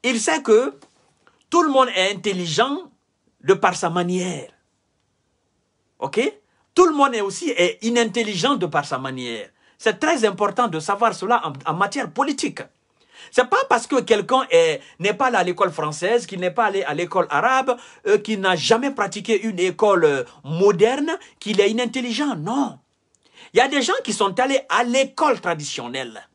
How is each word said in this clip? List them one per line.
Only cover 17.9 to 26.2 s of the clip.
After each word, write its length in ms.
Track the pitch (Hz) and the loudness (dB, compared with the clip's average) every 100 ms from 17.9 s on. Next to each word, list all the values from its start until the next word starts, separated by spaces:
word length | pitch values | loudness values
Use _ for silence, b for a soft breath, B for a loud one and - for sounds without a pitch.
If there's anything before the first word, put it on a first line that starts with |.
| B 202 | B 0
euh, 100 | 208 | 0
qu'il 240 | 208 214 | 0 -2
n'a 140 | 190 180 | 0 0
jamais 360 | - 226 269 | 2 2 0
pratiqué 520 | 277 196 202 208 214 | -4 -6 -6 -2 -2
une 160 | 220 185 | 0 -2
école, 460 | 185 180 214 190 160 | -2 2 2 4 4
euh, 180 | 135 120 B | 2 -4 B
moderne, 680 | 139 160 202 180 214 269 294 370 B B | -10 2 2 4 2 2 -4 -6 B B
qu'il 220 | 208 202 | -4 2
est 80 | - | 2
inintelligent. 680 | 226 247 262 247 220 294 190 | 2 -2 -4 -6 -4 -4 -4
Non. 440 | 160 262 247 - _ _ _ _ B B B | -4 -2 -4 -6 _ _ _ _ B B B
Il 40 | 196 | 2
y 40 | |
a 60 | 269 | 2
des 140 | 285 | 2
gens 120 | 240 480 | 0 -2
qui 80 | 539 | -2
sont 260 | 214 196 190 | 0 0 2
allés 220 | 262 269 - | 0 0 0
à 140 | 190 | 0
l'école 560 | 247 254 269 - 311 214 | 2 2 0 0 0 0
traditionnelle. 880 | 185 160 143 - 120 131 123 110 | -2 -4 -6 -8 -8 -8 -8 -12